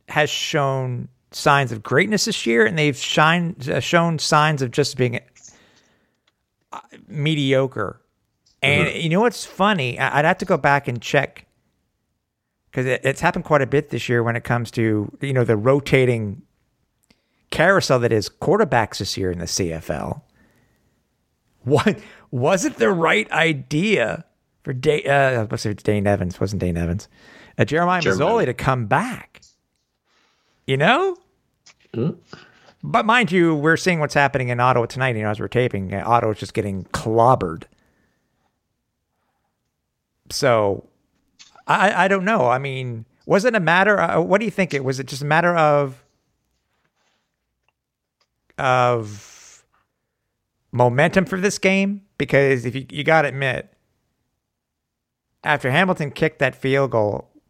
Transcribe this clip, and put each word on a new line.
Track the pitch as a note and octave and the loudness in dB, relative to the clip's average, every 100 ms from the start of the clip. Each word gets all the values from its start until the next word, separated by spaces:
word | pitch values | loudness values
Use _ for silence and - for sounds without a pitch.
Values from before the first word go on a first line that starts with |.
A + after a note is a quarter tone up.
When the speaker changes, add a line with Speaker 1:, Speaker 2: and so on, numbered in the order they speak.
| - | -4
Speaker 1:
has | D#3 D3+ | 0 0
shown | - - D#3 C#3 C3+ C3 B2 B2+ _ _ | -2 -4 -2 -2 -2 -4 -8 -10 _ _
signs | - D3+ C#3 C3 | -4 2 2 0
of | A2+ | -6
greatness | - C3 G3 G#3+ A#3 | -2 0 2 0 -2
this | - A3+ | -4 0
year, | A#3 A3 | 2 2
and | E3 | 2
they've | D3+ B2+ | 0 -2
shine-, | - - D#3 F3 E3+ - C3 | -2 2 4 2 -2 -6 -4
uh, | D#3 | -4
shown | - E3+ E3+ D#3 | 0 2 2 0
signs | - D3+ D3+ D3 | 0 2 2 0
of | C3 | -2
just | C3 C3+ - | -2 -2 -2
being, | B2 A#2 - _ - _ _ _ _ _ _ _ _ _ _ _ _ | -2 -4 -12 _ -20 _ _ _ _ _ _ _ _ _ _ _ _
uh, | - - - - | -20 -20 -20 -12
mediocre. | D3 C#3+ D#3 C3+ C3 C3+ A#2 G2+ - _ _ _ _ _ _ | -4 -2 0 2 2 0 -4 -8 -10 _ _ _ _ _ _
And | C#3 C#3+ D3 | 0 2 0
Speaker 2:
Mm-hmm. | - | -2
Speaker 1:
you | D#3+ | -2
know | E3 | 2
what's | A#3+ - | 0 -2
funny? | - - G3 G3+ B2+ - | -8 -2 0 0 -2 -2
I, | C3+ C3+ | -2 2
I'd | |
have | D#3 F#3 | 2 0
to | |
go | - E3 | 0 0
back | C#3+ C#3 - | 2 2 0
and | A#2+ | -6
check, | - C#3+ C#3 - - _ _ _ _ _ _ _ _ _ _ _ _ | -2 0 -2 -6 -20 _ _ _ _ _ _ _ _ _ _ _ _
'cause | - B2+ | -4 -2
it, | B2+ | -2
it's | C3+ C3+ | -2 0
happened | E3+ F3+ | -2 -2
quite | - D3+ | 0 0
a | B2 | 2
bit | C#3 D3+ | 0 -2
this | B2 - | -6 -2
year | A#2+ | 0
when | A#2 A#2 | 0 -2
it | |
comes | - A#2+ A#2 | -2 -4 -2
to, | - A2+ G#2+ G2+ - | -2 0 0 -2 -6
you | C#3 | -2
know, | C3 | 0
the | A#2 A2 | 2 2
rotating | A2+ C#3+ C3+ C3+ B2+ A#2 G#2+ G2 - _ _ _ _ _ _ _ _ _ _ | 2 2 2 2 2 0 -4 -10 -16 _ _ _ _ _ _ _ _ _ _
carousel | - E3 F#3+ - C3 | 0 4 4 2 2
that | A#2+ | 2
is | A2+ - | 0 -2
quarterbacks | - - G3+ F#3+ B2 G#2+ - | -4 0 2 2 2 0 -4
this | G2+ - | -8 -4
year | F#2 | -4
in | F2 | -4
the | F2 | -6
C | - F2+ | -4 -4
F | D#2+ - | -4 -6
L. | D#2 - - - _ _ _ _ _ _ _ _ _ _ _ _ _ | -6 -6 -8 -12 _ _ _ _ _ _ _ _ _ _ _ _ _
What, | A#2+ C#3 - - - - _ | 0 2 2 -2 -6 -20 _
was | B2 C#3 F#3+ | -2 0 0
it | C#4 - | -2 0
the | A3 | 0
right | F3+ D#3+ G3+ G#3+ | 2 2 0 0
idea | E3 E3 D3 B2+ D3+ G#3 F3 A2 - - _ _ _ | 0 0 -2 -4 -2 0 0 0 -4 -12 _ _ _
for | - | -10
Da-, | C3 D3 D3 - | -4 0 0 2
uh, | |
I | C#3 C3+ B2 | 2 2 0
was | G#2+ | -2
gonna | A#2+ | -4
say | A2+ | -6
Dane | G2+ - G#2 G2+ | -4 -2 0 2
Evans, | G2+ F2+ - | 0 -2 -4
wasn't | G2 G2+ | -4 -2
Dane | F2+ E2+ | -2 -2
Evans, | E2+ F#2+ - _ - - - - | -2 -4 -8 _ -20 -20 -8 -4
uh, | |
Jeremiah | B2 D#3 F3 F3+ | 0 2 2 2
Speaker 2:
Jeremiah. | D#3+ - D#3 | 0 0 2
Speaker 1:
Masoli | A3+ C#3+ | 2 0
to | |
come | A#2 - B2+ G#2+ | -2 -2 -2 0
back? | C3+ A#3+ A3 - - _ _ _ _ _ _ _ _ _ _ _ _ - | 0 -2 -8 -14 -20 _ _ _ _ _ _ _ _ _ _ _ _ -4
You | C3+ | 0
know? | F3+ C4 F#4+ F4 _ _ _ _ _ _ _ | 2 2 0 -4 _ _ _ _ _ _ _
Speaker 2:
Mm-hmm. | - C#3+ - _ - - _ _ _ | -6 -4 -6 _ -20 -20 _ _ _
Speaker 1:
But | D3 A3 A3 | -4 0 2
mind | A#3+ G3 | 2 2
you, | F3+ E3+ | 2 2
we're | D#3 D3+ D#3+ | 2 2 2
seeing | - E3+ | 0 0
what's | D3 | 0
happening | D3 C#3 C3+ B2 | 2 2 0 -2
in | A#2+ | 0
Ottawa | B2 B2 A#2 | 2 2 0
tonight. | B2+ C3 A2 | -2 -4 -2
You | |
know, | G#2+ | -4
as | G#2 | -4
we're | G2+ | -2
taping, | A#2+ B2 G2+ F#2 | 0 0 -2 -6
uh, | G2 | -6
Ottawa's | F#2+ A#2 A2+ G#2+ | 2 2 2 -4
just | G2 | -6
getting | - G2+ F#2+ E2+ | -6 -6 -8 -8
clobbered. | - A#2 A2+ A#2 C3 F#2 E2 - _ _ _ _ _ _ _ _ _ _ _ _ _ _ _ _ _ _ _ _ _ _ _ _ _ - | -8 0 4 4 4 0 -8 -14 _ _ _ _ _ _ _ _ _ _ _ _ _ _ _ _ _ _ _ _ _ _ _ _ _ -14
So, | - C3+ A2+ G#2 G2 - _ _ _ _ _ - - - | -2 2 2 2 -2 -8 _ _ _ _ _ -20 -8 -2
I, | E3+ G3 F3 | 2 2 2
I | F#3+ | 2
don't | G3 | 2
know. | F#3 F#3+ B2 | 0 2 2
I | B2+ | 0
mean, | C#3 C3 B2+ A2+ A2+ _ - | -2 -6 -8 -10 -14 _ -2
was | F#3+ | 0
it | A#3 | 2
a | A3+ | 0
matter, | E3 F3 G3 G3 | 2 4 4 2
uh, | E3+ - | 2 0
what | F3 G3 | 2 2
do | |
you | A3 | 0
think? | - F#3 | -2 -2
It | C#3 | -2
was | C3 C3 | -4 -6
it | C3 | -8
just | C3+ | -8
a | C#3+ | 0
matter | D#3 F3 E3+ | 2 2 4
of, | D3+ D3 C#3 B2+ _ _ _ _ _ _ _ _ _ _ _ _ _ _ _ _ _ _ _ _ _ _ _ _ _ - | 4 4 0 -6 _ _ _ _ _ _ _ _ _ _ _ _ _ _ _ _ _ _ _ _ _ _ _ _ _ -4
of | C#3 B2+ B2 A#2+ G#2+ G#2 - - - - _ _ _ _ _ _ _ _ _ _ _ | 0 2 2 0 -4 -12 -20 -20 -20 -20 _ _ _ _ _ _ _ _ _ _ _
momentum | A#2+ B2 B2 E3 G3 | 0 2 4 2 2
for | F3 F#3+ | -2 -2
this | G3 - | -2 0
game? | F#3+ G3 G3 G3+ - - | 0 2 0 -4 -10 -8
Because | C#3 C3+ C#3 C3 | 0 2 2 0
if | A#2+ | -2
you, | B2 B2+ | -8 -8
you | D3+ | -4
gotta | C#3+ D#3+ C#3+ | 2 2 2
admit, | C3+ C3+ - - _ _ _ _ _ _ _ _ _ _ _ _ _ _ _ _ _ | -2 -4 -4 -8 _ _ _ _ _ _ _ _ _ _ _ _ _ _ _ _ _
after | D3+ C#3+ C3 | -4 -2 0
Hamilton | C#3+ F#3 F#3 D3 | 0 0 -2 -6
kicked | - D#3 - | -2 -2 0
that | C3+ | -2
field | - C3+ C3+ C3+ | -2 -2 0 0
goal, | A#2 G#2 - - _ | 0 -2 -4 -10 _